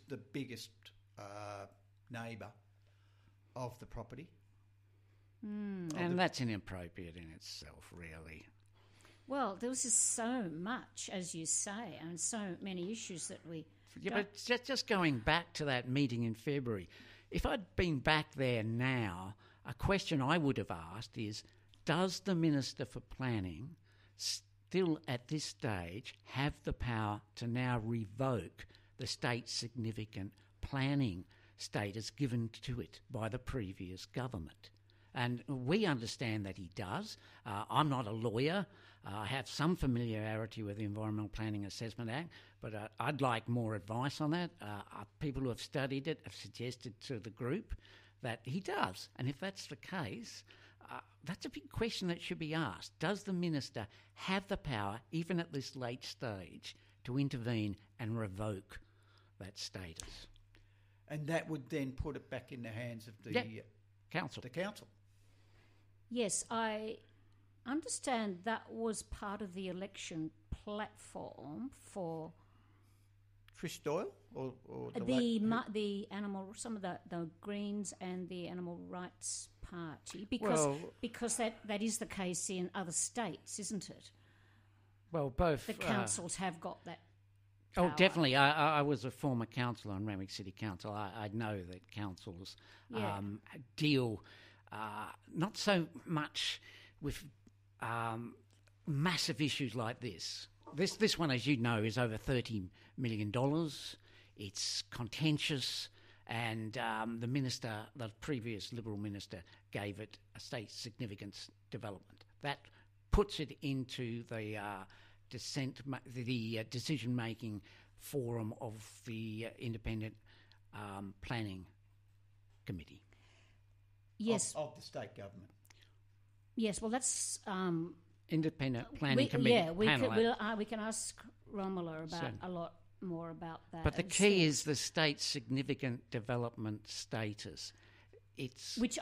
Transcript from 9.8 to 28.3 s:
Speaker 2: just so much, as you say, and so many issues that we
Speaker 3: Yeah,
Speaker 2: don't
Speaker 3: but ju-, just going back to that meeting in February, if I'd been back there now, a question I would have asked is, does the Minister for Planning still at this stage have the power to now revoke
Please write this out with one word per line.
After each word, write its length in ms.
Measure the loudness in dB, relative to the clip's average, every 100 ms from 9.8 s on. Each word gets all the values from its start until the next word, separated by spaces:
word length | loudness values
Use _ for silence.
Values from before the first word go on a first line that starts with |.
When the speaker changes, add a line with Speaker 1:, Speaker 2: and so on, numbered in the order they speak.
Speaker 2:
just 320 | 4 6 6 4
so 340 | 0 0 -2
much, 560 | -4 -4 -6 -8 -10 -6
as 220 | -4 -4
you 120 | -4 0
say, 540 | 0 0 -4 -8 -8
and 180 | -8 -4
so 360 | -2 -2 -4 -4
many 300 | -4 -4 -4
issues 360 | -4 -6 -6 -6
that 160 | -8 -8
we 200 | -8 -10 -18 -20 -6
Speaker 3:
Yeah, 120 | 0
Speaker 2:
don't 160 | 0 0
Speaker 3:
but 120 | -6 0
ju-, 180 | 0
just 240 | 2 -2 4
going 320 | 6 6 6
back 320 | 6 4 2
to 120 | -2 2
that 240 | 2 2
meeting 340 | 4 4 4
in 120 | 0 0
February, 520 | 0 0 0 -2 -4 -16 -20 -20 -4
if 140 | 0 2
I'd 300 | 0 -2 2
been 240 | 4 4
back 360 | 6 6 4 0
there 260 | 2 4
now, 720 | 2 2 4 4 2 -2 -8 -10 -18 -14 -10
a 80 |
question 480 | -2 2 4 4 2
I 160 | 4 4
would 200 | 4 2
have 120 | 0
asked 480 | -4 -6 -10 -8 -4
is, 260 | -4 -6 -10 -20 -20 -6 2
does 340 | 4 4 2
the 160 | 2 6
Minister 500 | 6 6 2 -4 -6
for 140 | -6
Planning 720 | -10 -2 0 2 0 -4 -10 -14 -20 -20 -20 -6
still 840 | -4 -4 -8 -20 -2 4 4 4 0
at 200 | -4 -2
this 160 | -2
stage 720 | -2 -2 0 0 -2 -6 -10 -16 -6
have 280 | 0 0 0
the 100 | -4
power 480 | -2 0 2 2 0 -6 -6
to 100 | 0
now 340 | 2 4 2
revoke 840 | 2 0 -2 0 2